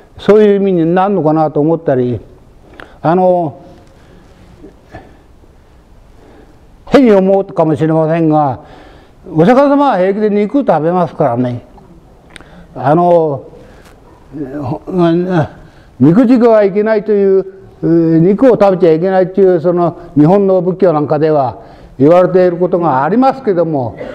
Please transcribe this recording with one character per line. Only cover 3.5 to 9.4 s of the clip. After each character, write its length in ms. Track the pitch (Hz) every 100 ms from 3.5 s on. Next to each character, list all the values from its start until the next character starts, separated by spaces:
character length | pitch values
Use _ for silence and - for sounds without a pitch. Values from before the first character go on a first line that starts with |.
| - - - - - - - - - - - - _ _ - - - _ - - _ _ - _ - - - - - - - - - -
変 160 | 285 240
に 60 |
思 280 | 196 190 196
う 60 | 196
か 200 | - 160
も 100 | 151
し 100 | 160
れ 60 |
ま 140 | 160 156
せ 80 | 170
ん 100 | 160
が、 320 | 151 143 113 - - - - _ _ -
お 120 | 156